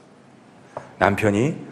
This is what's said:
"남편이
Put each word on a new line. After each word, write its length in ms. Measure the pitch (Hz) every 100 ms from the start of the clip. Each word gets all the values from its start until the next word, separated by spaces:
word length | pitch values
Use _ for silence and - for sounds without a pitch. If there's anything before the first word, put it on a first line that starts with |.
| - - - - - - - - - -
"남편이 560 | 92 98 107 101 143 - -